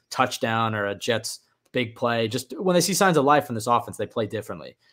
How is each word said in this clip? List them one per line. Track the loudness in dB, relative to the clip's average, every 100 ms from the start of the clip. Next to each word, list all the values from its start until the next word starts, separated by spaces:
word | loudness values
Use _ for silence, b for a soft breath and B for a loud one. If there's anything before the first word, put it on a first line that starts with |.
| _
touchdown | -2 0 0 -2 0 0
or | 0 -2
a |
Jets | -2 -2 -2 -4 -12 _ _ _
big | -4 -4 -2
play. | -2 0 -2
Just | -4 -8 -4
when | 0
they | 2
see | 2
signs | 4 4 4
of |
life | 6 4 2
in |
this | -4 0
offense, | 0 0 -8
they | -6
play | -4 -4
differently. | -6 -8 -12 -14 -20 _